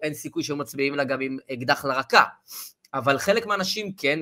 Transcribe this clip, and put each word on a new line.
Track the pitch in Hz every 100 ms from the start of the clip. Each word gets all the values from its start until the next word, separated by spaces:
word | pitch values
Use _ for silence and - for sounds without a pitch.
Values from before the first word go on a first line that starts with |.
"אין | 156
סיכוי | 147 156 165
שהיו | 143 147
מצביעים | 143 139 139 143
לה |
גם | 135 135
עם | 135 131 -
אקדח | 131 127 139 139
לרקה", | 131 131 220 123 - - - - - _
אבל | 135 127 135
חלק | - 226 220
מהאנשים | 202 190 - 123
כן, | 196 139 156